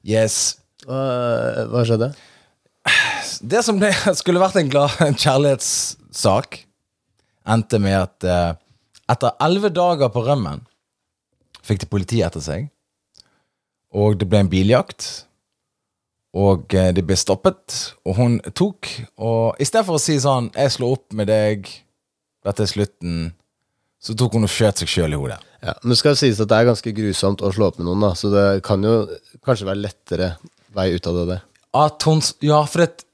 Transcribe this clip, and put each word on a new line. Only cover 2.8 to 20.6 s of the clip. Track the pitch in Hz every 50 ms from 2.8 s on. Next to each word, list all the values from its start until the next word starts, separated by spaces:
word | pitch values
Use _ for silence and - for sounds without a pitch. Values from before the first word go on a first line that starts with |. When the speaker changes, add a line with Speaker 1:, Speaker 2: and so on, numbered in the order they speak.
| _ - - - - - - - - - - -
Speaker 1:
Det | - 117 185 233 220
som | 220 214 196
det | 202 208 190 - -
<laughs> | 208 175 -
skulle | - 180 175 180
vært | 185 190 - 196
en | 160 135
glad, | 139 143 143 139 - -
en | 165 143 127
kjærlighetssak, | - - 151 131 135 147 143 135 120 - - - - - - - _ _ _ - - - 107 95 113 151 _ - - - _ _ _ _ _ _ _ _ _ _ _ _ _ _ _ _
endte | - 110 113 110 _ 120 107
med | 101 98 98 98 90
at, | 90 _ _ -
eh, | 92 90 87 87 85 80 - _ _ _ _ _ _ _ _ _ -
etter | 120 - - 113 - _
elleve | 135 156 180 196 208 208 156
dager | 170 175 180 175 147 139 120 101
på | 123 113
rømmen, | 123 147 135 101 73 73 - - _ _ _ _ _ _ _ _ _ _ _ _ _ _ _ _ _ - - _
fikk | - 107 92
de | - -
politi | - 101 92 - 117 117
etter | 92 85 - 80
seg, | 71 78 73 98 143 143 _ _ _ _ _ _ _ _ _ _ _ _ _ _ _ _ _ _ _ _ _ _ _ _ -
og | 101 101 107 107 87
det | 104 90
ble | 104 104 101
en | 90
biljakt, | 92 92 95 104 117 147 147 - - - - - - - - _ _ _ _ _ _ _ _ _ _ _ _ _ _ _ _ _ _ _ _ _ -
og, | 87 101 98 95 82 64 - 95
eh, | 95 92 92 90
de | 98
ble | 87 78 95
stoppet, | - - - - - - 190 185 _ _ - - - - - - _ _
og | - 92
hun | 101 123 120 117 - - - -
tok, | - 180 208 185 _ - - - - 117 - _
og | - 107 117 113 113 113 113 - -
i | 143
stedet | - - 220 214 185
for | 165
å | 143
si | - - 156 143
sånn, | 127 143 131 127 120 - -
"Jeg | -